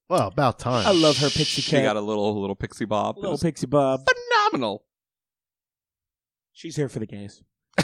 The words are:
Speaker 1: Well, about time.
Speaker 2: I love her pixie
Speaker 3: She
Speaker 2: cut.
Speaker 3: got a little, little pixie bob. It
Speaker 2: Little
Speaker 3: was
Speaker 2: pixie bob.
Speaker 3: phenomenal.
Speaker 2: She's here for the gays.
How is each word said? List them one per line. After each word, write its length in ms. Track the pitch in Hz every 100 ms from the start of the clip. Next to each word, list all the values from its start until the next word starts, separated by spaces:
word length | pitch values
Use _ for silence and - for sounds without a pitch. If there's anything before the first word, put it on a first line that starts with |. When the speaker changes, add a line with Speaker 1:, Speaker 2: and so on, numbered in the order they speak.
| -
Speaker 1:
Well, 180 | 175 104
about 320 | 135 135 -
time. 260 | 120 123
Speaker 2:
I 60 | 113
love 280 | 185 156 131
her 120 | 143
pixie 300 | 156 151 -
Speaker 3:
She 80 | 139 151
Speaker 2:
cut. 60 |
Speaker 3:
got 100 | 113 107
a 40 |
little, 400 | 104 107 101 104
little 160 | 98 98
pixie 280 | 113 -
bob. 320 | 107 107 101 -
It 40 |
Speaker 2:
Little 100 | 202
Speaker 3:
was 80 | 147
Speaker 2:
pixie 220 | 170 151 131
bob. 320 | 143 135 131 135
Speaker 3:
phenomenal. 760 | 494 480 480 415 - 107 98 _ _ _ _ _ _ _ _ _ _ _ _ _ _ _ _ _
Speaker 2:
She's 220 | - 165
here 140 | 151 139
for 100 | 127
the 80 | 107
gays. 380 | 101 101 - _ _ _ -